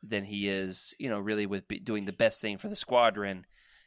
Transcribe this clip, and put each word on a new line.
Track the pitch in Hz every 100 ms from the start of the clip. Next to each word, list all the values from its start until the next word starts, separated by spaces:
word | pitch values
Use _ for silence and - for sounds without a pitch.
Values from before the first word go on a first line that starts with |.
than | 107 107 98
he | 104 101
is, | 95 95 92 - -
you | 131
know, | 104
really | 101 107 101
with | 98 -
be-, | -
doing | - 107 98
the |
best | 95 113 -
thing | 110 98
for | -
the | -
squadron, | - 123 117 104 101 92 - _ _ -